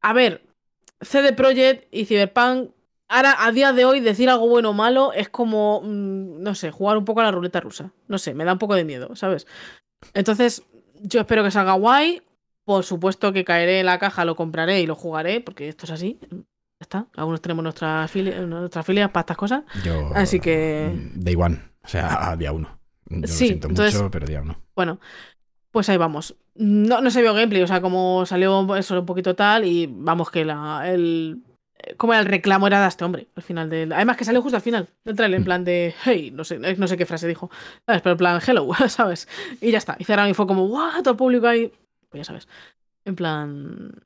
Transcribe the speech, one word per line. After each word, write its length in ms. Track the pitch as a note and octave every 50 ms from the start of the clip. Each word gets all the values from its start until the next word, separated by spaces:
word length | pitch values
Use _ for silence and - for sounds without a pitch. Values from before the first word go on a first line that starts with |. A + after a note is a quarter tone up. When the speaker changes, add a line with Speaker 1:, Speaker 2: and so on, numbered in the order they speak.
| -
Speaker 1:
a 100 | G#3+ A3
ver, 300 | A#3+ B3+ A3+ E3+ - _ _ _ _ _ _ _ _ _ - _ _
C 220 | - - - C#4 C#4
D 100 | C#4 B3
Projekt 540 | C4 C4 C4+ C4+ B3 C4 C4 C4+ C4 _ _ -
y 120 | - A3
Cyberpunk, 640 | G3 A3+ G3+ G3+ G3 G3 - A#3+ B3 B3+ B3+ B3+ - _ _ _ _ _ _ _ _
ahora, 280 | G#3+ B3 C4 C#4 C#4 -
a 140 | G#3 A3+ A#3
día 200 | B3 C#4 C#4 C4
de 120 | B3 B3
hoy, 160 | B3+ C4 C#4
decir 280 | B3 A3+ G#3 F#3+ B3 B3+
algo 200 | B3+ A#3+ A3+ A#3
bueno 220 | A#3+ A#3+ A3+ A3
o 40 | G#3
malo 380 | G3+ G#3+ A#3 B3+ C4 C4+ C#4 -
es 160 | - G#3 -
como, 520 | _ - A#3+ A3+ G#3+ G#3+ G#3 G#3 G#3 G#3 D#3
mm, 580 | G#3+ G#3 G3+ G3+ G3 F#3+ G3 F#3+ F#3+ E3 D3+ F3
no 120 | G#3 G3+
sé, 160 | E3+ - E3+ C#3+
jugar 240 | - G3 G3+ G#3+ G#3+
un 60 | G3+
poco 160 | G3 A3 A3
a 40 | A3+
la 60 | G#3+
ruleta 300 | G3 F3+ F3 F3+ - F3+
rusa. 320 | - - G3 - D3 F#3 _ _ _ _
No 100 | G#3+ F#3+
sé, 160 | - - B2+
me 100 | C#3 D#3+
da 80 | F3 F#3
un 60 | F#3
poco 160 | A3+ G3+ G#3
de 100 | F#3 E3+
miedo, 300 | D#3 C#3+ B2+ B2 - A#3+
¿sabes? 320 | - - F#3+ F#3 D3+ - _ - - - - - - _ _ _ _ - - _
Entonces, 520 | F#3+ G3+ G3 G#3+ G3+ B3 A#3+ A#3 - - _ _ - _ _ _ - G#3
yo 180 | G3+ - A#3+
espero 240 | G#3+ - A#3 A3 G#3+
que 80 | G3+ F#3+
salga 220 | G#3 G3 F#3 F#3+
guay. 460 | F#3+ G3+ A3+ B3 C#4 D4+ E4 F4 F4 _ _ _ _ _ _ _ _ _
Por 200 | - G3+ G3 F3+
supuesto 480 | - G3 E3+ E3+ F#3+ F#3+ - - G#3 G3
que 140 | F#3+ F3+
caeré 340 | F#3 F3 E3+ E3+ F3 F#3 F#3+
en 60 | F#3
la 120 | F#3 F3+ F3
caja, 280 | G3 G3 - - F3
lo 100 | E3+ E3
compraré 460 | D#3+ E3+ E3 D#3 D#3+ E3 E3+ G3 G3 F3
y 40 |
lo 80 | D#3+ D#3+
jugaré, 460 | D3 - F3 D#3+ D#3 D#3 E3+ G3+ A#3
porque 300 | A#3+ - G#3 - C#3+ D3+
esto 160 | D3+ _ -
es 40 | D#3+
así. 280 | E3 D#3 F3 F#3+ B3 - - -
Ya 60 | F3+ F#3+ - _ _ _ _ _ _ _
está. 260 | - - - F#3+ A3+ _ _
Algunos 240 | - D3+ D#3+ E3 D#3+
tenemos 220 | - F3 E3+ E3 E3
nuestras 480 | D#3+ D#3 - E3 D#3 D#3 D#3 D#3 D#3+ -
fili-, 320 | G3 F#3+ F#3+ - F3+ F#3
nuestras 380 | E3+ E3 E3+ F3 F3 - F3 D#3
filias 240 | - F#3+ G3+ G3+ G3
para 120 | - F3+ E3
estas 160 | - F3 -
cosas. 240 | - G3+ B3 C#4 D4 - - G2+ F#2
Speaker 2:
Yo, 280 | F2 E2 D#2 D2+ D2+ -
Speaker 1:
Así 240 | G3+ G3 F3+ - F3
que 540 | - E3+ D#3+ D#3+ D#3 D#3+ D3+ D3+ D#3 D3+ F3+
Speaker 2:
mm, 240 | F3 - - - F#2+
day 160 | F#2 F2 F2
one. 240 | E2+ F2 E2+ E2 D2 - - _ _ _
O 60 | -
sea, 480 | - F2 D#2+ E2 E2 D#2 D2 F2 F2+
<laughs> 20 | E2
día 140 | E2 C#2+ D2
uno. 260 | D#2+ D#2 - - - - _ _ _ _ -
Yo 120 | - E2+ D#2
lo 40 |
Speaker 1:
Sí, 200 | - - - B3+
Speaker 2:
siento 220 | A#3 - D#2+ D2+ D2+
Speaker 1:
entonces, 260 | D#2+ F2 G#3 G#3+ G3+
Speaker 2:
mucho, 160 | - - G2
pero 160 | - F#2+ -
día 160 | D2 D2+ D2 C#2
uno. 180 | D#2 D#2+ - - _ _
Speaker 1:
bueno, 240 | - F#3 E3+ D#3+ - _ - - - - - _ _ _ _ _ _ _ _
pues 180 | _ A3+ G3+ -
ahí 80 | G3+
vamos. 380 | F3+ E3+ E3 D#3 D3 D#3+ - - _ _ _ _
No, 440 | - A3 G#3 G#3 G#3 G#3 A3 A#3+ A#3
no 100 | C4 B3+
se 120 | G#3 B3 A#3+
vio 100 | A3+ G#3+
gameplay, 300 | G#3 A3+ A#3 G3+ F#3+ F3+
o 40 |
sea, 140 | F3 F#3+ F#3
como 460 | F3 F#3 F#3 F#3 F#3 F#3 F#3 F3+ F#3
salió 500 | F3 F#3+ F3+ F#3 F#3+ G3 G3 F#3+ F#3+ G3+
eso 240 | F#3+ G3 - G3 F3+
un 60 | F3+
poquito 280 | F3 F#3 F3+ F3+ F#3+ F3+
tal, 300 | - G3+ G#3 G#3 A3+ A3
y 240 | F#3 F3 E3+ E3+ D3+
vamos 400 | B2 F#2 C3+ D#3+ E3 E3+ E3+ -
que 140 | - F3 D#3+
la, 380 | D#3 D3+ D3 D3 D3+ D3+ D3+ C#3 F3+ F#3
el, 460 | F3+ F3 E3+ E3 E3 D#3+ D#3+ D#3 B3 B3 _ _ _ _ _ _ _ - - -
como 160 | _ - A3+ A#3
el 140 | A3 G#3+
reclamo 400 | - G3+ F#3+ E3 G3+ G3 F#3+ G3
era 160 | G3+ G3 G3+ G3+
de 60 | F#3+
este 140 | F3 - F3
hombre, 260 | F3 F3+ - - _ _
al 80 | - E3+
final 260 | - F3 E3+ D#3+ D#3
del, 240 | D#3+ D#3+ D#3+ D#3+ D#3+
además 240 | D3+ G3+ A#3 A#3+ -
que 80 | B3
salió 160 | G3+ A#3 B3+ A#3
justo 140 | C#4+ B3
al 60 | G#3+ F#3
final 280 | A#3 A#3 A3 G3 - _ _ _
del 100 | A3+ A3
trailer, 200 | G3+ A3+ G#3 F#3 F#3+
en 40 | F#3
Speaker 2:
Mm. 20 |
Speaker 1:
plan 180 | F3+ F3+ F3+ F3+
de, 300 | F3 F3 F3 F3 E3+ D#3 - -
"Hey", 260 | C4 B3 F#3 D#3 B2+ B2+
no 100 | C3+ D#3+
sé, 140 | - F3 C#3
no 280 | A2+ E3+ F#3+ F#3 G3+
sé 120 | F3 F#3 E3+
qué 80 | F3
frase 200 | E3 E3+ D#3+ E3+
dijo, 240 | E3 E3+ D#3+ - F3+ - - - - - - _
¿sabes? 160 | - A#3 F3+ -
Pero 100 | F#3 F3
en 60 | E3
plan, 220 | F3+ F3+ F3 F3 -
"Hello", 220 | - B3+ G#3 D3 C3+
<laughs> 200 | F3 - C#4 A#3+
¿sabes? 360 | - - A#3+ G3 F3 E3 - - - - G#4 F#4 C#4 - -
Y 80 | A#3
ya 80 | A3 A3
está. 180 | A3 - - -
Y 60 | F3
cerraron 260 | - G#3+ G3+ G3+ G3+
y 40 | F#3+
fue 120 | - G#3
como, 200 | F#3 G3 F#3+ F#3
"What", 320 | G3 A3 C#4 D#4+ E4+ D#4 E4
todo 120 | F4+ C4+ B3
el 40 |
público 300 | G3+ B3+ B3+ B3 B3 A3
ahí, 260 | A#3 A#3 A#3 A#3 A3+ _ _ _ _ _ _ _ _
pues 100 | _ C#3+
ya 40 | C#3+
sabes, 240 | - D#3 - - _ - - - - _ _ _ _ _ _ _
en 100 | - F#3+
plan 760 | F3 F3+ E3 D#3 D3+ D3 D3 C#3+ C#3+ C#3+ - - - - - - - _